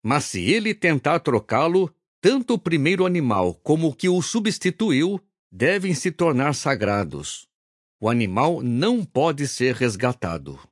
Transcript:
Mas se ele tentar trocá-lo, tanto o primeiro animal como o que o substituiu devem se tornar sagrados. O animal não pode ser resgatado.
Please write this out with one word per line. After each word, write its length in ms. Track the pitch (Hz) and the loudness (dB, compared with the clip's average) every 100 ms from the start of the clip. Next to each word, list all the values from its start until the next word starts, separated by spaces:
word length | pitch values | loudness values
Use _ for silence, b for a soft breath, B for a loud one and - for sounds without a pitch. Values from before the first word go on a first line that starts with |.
Mas 220 | 110 143 | 0 -2
se 160 | - 95 | -2 -4
ele 340 | 90 220 214 | 0 0 0
tentar 460 | 202 170 147 147 160 | -2 0 0 0 0
trocá-lo, 720 | 151 113 - 113 160 180 180 _ _ _ | 0 -2 0 0 2 2 0 _ _ _
tanto 340 | 190 269 240 | 0 2 0
o 40 | 226 | -2
primeiro 460 | 175 165 143 185 | 0 0 2 2
animal 500 | 185 180 131 101 90 | 0 0 0 2 0
como 340 | 85 - 160 165 | -2 0 2 2
o 60 | |
que 140 | - 185 | 0 0
o 140 | 180 | 2
substituiu 960 | - 226 214 - 185 - 220 135 175 202 _ _ _ | 0 -2 -2 -2 -4 0 0 2 0 -4 _ _ _
devem 440 | 92 131 196 185 | -2 0 0 -2
se 160 | 151 185 | -2 -4
tornar 440 | - 170 127 143 | 0 0 2 0
sagrados. 920 | 135 143 127 104 101 82 71 76 - - _ _ _ _ _ | -2 -4 -2 -2 0 -2 -8 -10 -14 -18 _ _ _ _ _
O 80 | 110 | 0
animal 540 | 120 104 95 151 165 | 0 0 2 0 0
não 420 | 123 120 196 240 | -2 0 0 0
pode 440 | 180 127 160 147 139 | -2 0 0 0 -6
ser 260 | - 127 | -2 -2
resgatado. 840 | 120 123 95 127 123 87 82 69 67 - | 0 -2 0 -2 -2 -6 -6 -10 -16 -20